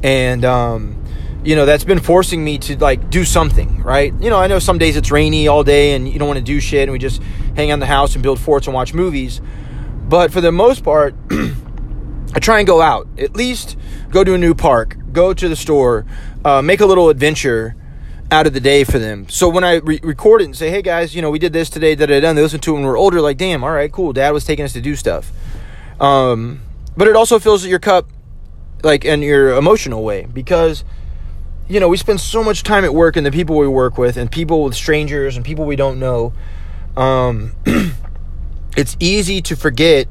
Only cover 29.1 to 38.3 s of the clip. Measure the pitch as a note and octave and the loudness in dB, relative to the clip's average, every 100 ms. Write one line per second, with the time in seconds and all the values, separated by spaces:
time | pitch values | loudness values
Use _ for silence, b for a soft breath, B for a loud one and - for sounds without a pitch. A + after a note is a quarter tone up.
29.1 | D3 D3 C#3+ C3+ B2+ D3+ A3 D3 A#2 A2 | 0 2 4 4 4 4 4 2 -6 -4
30.1 | G2+ - B2 C3 F3 E3 D3+ - B B | -6 -8 -10 -2 2 2 0 -10 B B
31.1 | B B B B - - G3 F3+ F3 - | B B B B -10 -4 2 2 2 0
32.1 | G3 - A3+ G#3+ G#3 - G#3 F3+ D3 E3 | -2 -2 -2 -2 -2 0 0 2 4 2
33.1 | D#3+ C#3+ C#3+ E3+ D3+ C#3+ C3 B2+ A2 B2 | 2 0 -2 0 2 2 2 0 0 -2
34.1 | B2 A#2+ B2 E3 D#3+ C#3+ A#2+ - D3+ D3 | -2 -6 -4 0 0 0 -4 0 0 0
35.1 | C#3+ C3+ B2 B2 D#3 D3+ C#3 C3+ C3 C3 | -2 -4 -4 -6 -6 -4 0 -2 -2 -2
36.1 | B2 A#2 - B B B B B - C3 | -2 -4 -6 B B B B B -2 0
37.1 | C3 B2+ A#2 G#2+ - - A#3+ F#3 B2+ - | 2 0 -2 -6 -4 -2 0 -2 -6 -10
38.1 | - - | -10 -10